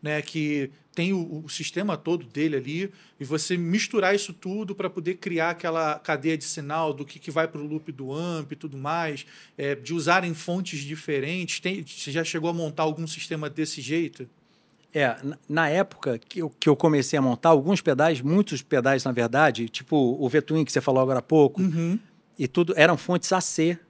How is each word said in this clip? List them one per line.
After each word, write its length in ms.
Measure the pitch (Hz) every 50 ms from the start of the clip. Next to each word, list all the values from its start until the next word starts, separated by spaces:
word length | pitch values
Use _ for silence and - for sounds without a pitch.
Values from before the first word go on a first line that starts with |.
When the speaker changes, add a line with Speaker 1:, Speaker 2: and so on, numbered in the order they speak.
Speaker 1:
né, 200 | - 151 151 151
que 500 | 147 - - 160 151 147 147 147 139 135 143 _ _ _ _
tem 200 | - 170 185 196
o, 300 | 185 170 165 151 151 160
o 40 | 151
sistema 460 | - - 160 - - 175 202 208 170
todo 300 | 151 - 160 170 170 160
dele 320 | 120 - 139 156 160 147 135
ali, 340 | 127 135 151 170 190 196 - - - _ _ _
e 60 | 143
você 320 | 127 151 156 - - 180
misturar 580 | 175 175 165 175 220 - - - 220 185 185 202
isso 200 | 202 202 - 170
tudo 420 | - - 185 190 208 220 190 196
pra 140 | 196 202 180
poder 260 | 185 185 160 170 180
criar 360 | 180 - 196 175 165 160 170
aquela 460 | 170 170 - 170 160 165 160 151 151 -
cadeia 380 | _ - 156 147 135 160 160 156
de 60 | -
sinal 480 | - - - 147 143 151 160 165 156 143
do 120 | 135 143
que, 120 | 139 - 156
que 140 | - -
vai 160 | 143 160 160 160
pro 160 | 160 151 147
loop 260 | 151 151 156 151 - 151
do 180 | 131 139 127
AMP 400 | 139 151 170 175 170 160 147 135
e 40 | 147 147
tudo 180 | - 156 135
mais, 500 | 135 131 143 160 170 170 160 147 139 - - - - - _ _ -
é, 160 | 143 139 143
de 180 | - - - 165
usarem 400 | 170 147 151 170 190 180 175 165
fontes 460 | 156 - - 175 185 185 - - 147
diferentes. 800 | 139 139 156 156 - - 151 139 135 147 170 185 180 - - -
Tem, 200 | - 175 190 202 160
você 260 | - - - - 147
já 140 | 139 165 165
chegou 240 | 160 - 170 156 170
a 40 | 170
montar 300 | 170 165 151 151 - 160
algum 240 | 160 156 160 165 156
sistema 420 | 156 165 - - 165 156 151 147
desse 300 | 143 - 156 151 - -
jeito? 480 | 135 123 151 165 170 143 - - 131 120 _ _ _ _ _ _ _ _ _ _ _ _ _
Speaker 2:
É, 220 | 156 143 127 113 - -
na, 140 | 139 151 - _ _
na 220 | 147 160 165 147
época 500 | 151 180 196 190 - - - 143 120 117
que 200 | _ _ - 185
eu, 80 | 165 147
que 180 | - _ - 160
eu 80 | 147
comecei 420 | - - 165 151 143 127 - - 147
a 40 |
montar, 280 | 131 131 120 - - 165
alguns 300 | 165 143 135 165 202 170
pedais, 400 | - 165 139 127 147 165 165 123
muitos 420 | 123 143 160 196 208 202 208 196
pedais, 440 | - _ - 135 120 135 139 131 -
na 60 | - -
verdade, 560 | 123 117 117 117 135 156 151 131 - 117 110
tipo 260 | - - 135 _ 160 151 135 120 127 -
o 80 | 143 123
V-Twin 380 | 127 156 143 - 156 160 151
que 60 | -
você 100 | - 143
falou 200 | - - 131 131
agora 180 | 131 131 135 127
há 20 |
pouco, 400 | - _ 156 156 147 135 - -
Speaker 1:
Uhum. 360 | 185 190 156 165 165 170 185 220 - - _ _ _ _ _ -
Speaker 2:
e 100 | 139 123
tudo, 240 | - - 175 165 185
eram 220 | 160 151 170 170 -
fontes 340 | - - 180 175 - -
A 80 | 196 185
C 380 | 175 - - - 160 165 175 165 -